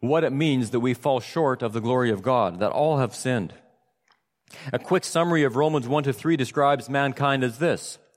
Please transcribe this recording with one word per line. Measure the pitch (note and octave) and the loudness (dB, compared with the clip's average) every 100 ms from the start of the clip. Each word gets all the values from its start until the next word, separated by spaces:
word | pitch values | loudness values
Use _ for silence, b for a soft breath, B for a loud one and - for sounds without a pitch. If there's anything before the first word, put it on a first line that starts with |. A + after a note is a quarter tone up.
what | A#2 D#3 | 0 2
it | D#3 | 2
means | C3+ D#3+ C3 A2+ | 0 0 0 0
that | B2 | 0
we | B2 | 0
fall | A#2+ D3 C3 | 0 0 -2
short | - - D3+ B2+ | -2 0 0 0
of | A#2+ | -2
the | A2+ | -2
glory | A2+ B2+ B2 | 0 2 2
of | G2+ | 0
God, | G2+ B2+ G2 F2 | 0 2 2 0
that | G2+ | -2
all | - D3+ D3 | 0 0 0
have | B2 - | 0 -4
sinned. | C3 B2 F2 - _ _ _ _ _ _ _ _ _ B C#3 | -4 -2 -4 -10 _ _ _ _ _ _ _ _ _ B -6
A | B2 | -6
quick | - F3+ | 0 0
summary | - E3 E3+ E3 | 0 0 2 2
of | C#3+ A#2 | 2 2
Romans | D3+ D#3 A#2+ | 2 0 0
one | D3 | 0
to | C#3 | 0
three | B2 D3+ E3 | -2 0 0
describes | B2+ - C#3+ C#3+ A#2+ | 0 2 2 2 0
mankind | C#3 C#3 B2+ C#3+ C3+ | 0 0 0 0 2
as | B2+ A#2 | 0 0
this: | E3 G#2 - - _ | -2 -2 -6 -16 _